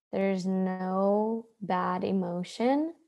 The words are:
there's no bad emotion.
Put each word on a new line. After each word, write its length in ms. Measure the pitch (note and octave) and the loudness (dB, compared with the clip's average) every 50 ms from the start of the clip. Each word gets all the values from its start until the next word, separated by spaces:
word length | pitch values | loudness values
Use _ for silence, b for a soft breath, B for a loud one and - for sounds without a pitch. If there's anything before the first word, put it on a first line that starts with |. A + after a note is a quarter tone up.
| _ - | _ -6
there's 340 | - G3 G3 G3 G3 F#3 F3 | -2 0 2 2 0 0 0
no 1000 | F#3 F#3+ F#3 F#3+ F#3 F#3 F#3 F#3 F#3 F#3 F#3+ G3 G3 G3+ G#3 G#3+ A3 A3+ A3+ A3+ - _ - | 0 0 0 0 0 -2 -2 -4 -2 0 2 2 4 4 2 2 0 -2 -4 -8 -12 _ -12
bad 420 | G3+ E3 F#3 F3+ F3+ F3+ F3+ F#3 - | -4 -2 -2 0 0 0 -2 0 0
emotion. 920 | G3+ F#3+ F#3+ F3+ F3 F3 F3 F3+ - - - A3+ B3 C#4 C#4+ D#4 E4 E4+ _ _ | 0 0 0 0 0 -2 -4 -6 -6 -4 0 2 2 4 2 0 -2 -6 _ _